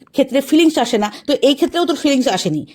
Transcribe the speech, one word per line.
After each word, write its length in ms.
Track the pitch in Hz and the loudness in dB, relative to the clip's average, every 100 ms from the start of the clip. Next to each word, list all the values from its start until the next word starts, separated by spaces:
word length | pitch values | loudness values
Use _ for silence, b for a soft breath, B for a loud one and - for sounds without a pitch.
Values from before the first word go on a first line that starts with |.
| _ | _
ক্ষেত্রে 300 | - 269 254 | -2 0 0
ফিলিংস 380 | 277 311 330 302 | 0 2 2 2
আসে 200 | 240 226 | 0 0
না, 140 | 208 B - | -2 B -4
তো 60 | |
এই 220 | 285 269 | 0 2
ক্ষেত্রেও 300 | 285 339 339 | 2 -2 -2
তোর 120 | 349 302 | -2 -2
ফিলিংস 320 | 294 277 247 | 0 0 0
আসেনি, 380 | 185 180 156 147 | -2 -2 -6 -8